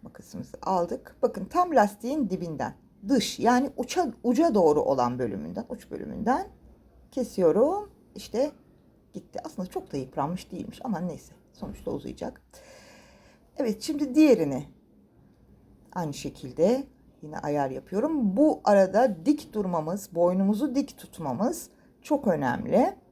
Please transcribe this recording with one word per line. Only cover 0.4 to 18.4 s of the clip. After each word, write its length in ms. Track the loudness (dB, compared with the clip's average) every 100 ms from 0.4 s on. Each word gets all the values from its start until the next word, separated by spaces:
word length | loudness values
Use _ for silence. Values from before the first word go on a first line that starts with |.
| -14 -10
aldık. 540 | -2 -2 -2 -6 -12 -2
Bakın 220 | -2 -2
tam 300 | -6 0 2
lastiğin 560 | 4 4 0 -6 -4 -2
dibinden. 440 | -4 -6 -6 -8 -8 _ _ 0
Dış 300 | 0 0 0
yani 320 | 2 2 0 -4
uça, 360 | -6 -2 -2 -2
uca 320 | -2 2 4
doğru 280 | 6 6 4
olan 360 | 2 2 0 0
bölümünden, 460 | -4 -4 -8 -10 -10
uç 220 | -12 -12
bölümünden 580 | -12 -10 -6 -2 -2 -2 -14 -20 -20 _ _ _
kesiyorum. 800 | -8 -6 2 4 6 4 2 -6 _ _
İşte 360 | -20 -10 -2 -2 -4 _ _ _ _ _
gitti. 280 | -18 -14 -14
Aslında 240 | -14 -10 -10
çok 240 | -10 -8
da 40 | -8
yıpranmış 560 | -8 -6 -4 -6 -10
değilmiş 280 | -12 -12 -12
ama 140 | -8 -6
neyse. 340 | -6 -8 -16 -20 _
Sonuçta 380 | _ -14 -12 -8
uzayacak. 520 | -8 -10 -10 -12 -12 _ -20 -20 -20 -20 -20 -20 -20 _ _ _ -6
Evet, 260 | -6 -4
şimdi 320 | -6 -6 -2
diğerini 540 | 6 8 8 4 -4 -8 -18 _ _ _ _ _ _ _ -20 _ _ _
aynı 220 | -8 -8
şekilde 720 | -8 -12 -12 -16 0 2 2 -2 _ _ _
yine 160 | -14 -8
ayar 320 | -4 -2 -2
yapıyorum. 680 | -4 -6 -2 -2 0 0
Bu 240 | 4